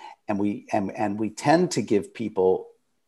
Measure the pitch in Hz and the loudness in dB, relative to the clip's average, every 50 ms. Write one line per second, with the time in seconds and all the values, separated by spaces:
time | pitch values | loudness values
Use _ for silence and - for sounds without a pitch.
0 | - - - _ _ - 107 98 101 104 101 - - - - 110 98 95 - - | -20 -20 -20 _ _ -6 -2 -2 -2 -2 -2 -4 -6 -4 -2 -2 -2 -2 -4 -4
1 | 107 104 107 107 113 104 - - - 151 156 170 180 170 - 143 104 - 113 101 | -4 -4 -2 -4 -4 -6 -6 -2 2 4 4 4 4 2 0 -4 0 0 0 0
2 | 90 - - - 117 95 - 95 92 92 92 - - - - _ _ _ _ _ | 0 -2 -8 -8 -8 -4 0 2 4 4 4 2 -2 -8 -18 _ _ _ _ _
3 | _ | _